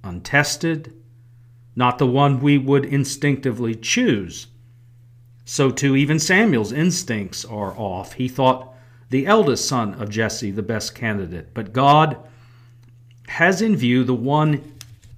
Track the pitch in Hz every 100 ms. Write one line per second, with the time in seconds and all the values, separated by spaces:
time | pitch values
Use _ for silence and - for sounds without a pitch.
0 | 95 87 - 143 147 - 165 160 147 -
1 | - - - - - - - - 123 123
2 | 131 131 143 131 143 143 131 139 139 139
3 | 143 - 147 135 135 113 117 113 - -
4 | 247 110 87 - - - - _ - -
5 | - - - - - - 139 131 139 135
6 | 143 156 156 190 220 127 101 135 175 -
7 | - 110 95 - 113 107 98 98 104 90
8 | 98 - 127 127 131 127 - - - -
9 | - 131 139 220 165 117 - 131 107 95
10 | 104 104 110 - 107 101 107 113 - -
11 | 113 101 90 85 - - 101 120 139 151
12 | 156 - - - - - - - - -
13 | - - - - 170 185 220 180 120 123
14 | 127 123 123 151 156 143 - - - -
15 | -